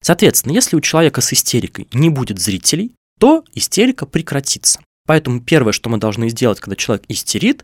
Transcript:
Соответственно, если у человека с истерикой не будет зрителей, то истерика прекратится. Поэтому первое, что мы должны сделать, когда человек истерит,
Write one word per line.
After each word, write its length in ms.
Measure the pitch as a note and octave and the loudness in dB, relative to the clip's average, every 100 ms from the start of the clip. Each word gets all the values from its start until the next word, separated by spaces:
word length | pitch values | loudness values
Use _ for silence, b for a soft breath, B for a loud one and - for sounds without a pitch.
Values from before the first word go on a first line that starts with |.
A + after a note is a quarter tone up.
Соответственно, 500 | - F3+ F3 - B2 | -2 2 4 2 0
если 240 | F3+ - D#3+ | 0 0 0
у 60 | |
человека 400 | - D#3+ D#3+ - | 0 2 2 2
с 100 | - | -2
истерикой 560 | - - B2 E2+ - - | -2 0 -2 -2 -10 -6
не 160 | A#2+ E3 | 0 2
будет 280 | C#3 A#2+ G2 | 2 -4 -4
зрителей, 540 | G#2 F#2+ - D#3 A#3 _ _ - | -4 -2 -2 -2 -4 _ _ 2
то 280 | B3 D#4+ - | 4 4 0
истерика 520 | - - - B3+ C4 - | -8 -4 0 0 0 -4
прекратится. 760 | E3 E3 C#3 C#3 - - - _ _ - | -6 -4 -6 -4 -2 -2 -2 _ _ 0
Поэтому 320 | D#3 D3 B2 | 2 2 -4
первое, 320 | A#2+ D#3+ A2+ | 2 2 2
что 180 | - A2+ | -2 -2
мы 80 | A2+ | -2
должны 280 | A2 G2+ A2+ | -2 -2 -4
сделать, 320 | A2+ B2 G2 | 0 0 -2
когда 160 | - F#2+ | -6 -8
человек 300 | - G2+ - | -4 -4 -4
истерит, 560 | G#2+ - G#2+ G3+ C#4+ | -10 -6 -2 0 -2